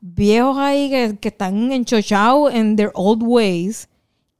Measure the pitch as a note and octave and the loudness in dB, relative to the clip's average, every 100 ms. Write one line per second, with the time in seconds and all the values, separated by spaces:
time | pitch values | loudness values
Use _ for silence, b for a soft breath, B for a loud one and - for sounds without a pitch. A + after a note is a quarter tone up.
0 | F#3 F3 G3+ A3+ C4 C4+ C#4 C#4+ C#4 C4 | -12 0 2 4 2 0 0 0 0 -2
1 | A3+ G3+ G#3+ - F#3+ G3+ B3 C4+ A#3 A3+ | -2 -4 -8 -6 -4 -2 -2 -2 0 -2
2 | - G3+ A3 C#4 C#4+ A#3+ G#3+ G#3+ G#3 - | 0 0 2 4 2 0 0 0 0 0
3 | F#3+ A3+ A#3 A#3+ G#3 F3 F3+ A3 - _ | 0 0 2 2 2 -2 -4 -8 -16 _
4 | _ _ _ | _ _ _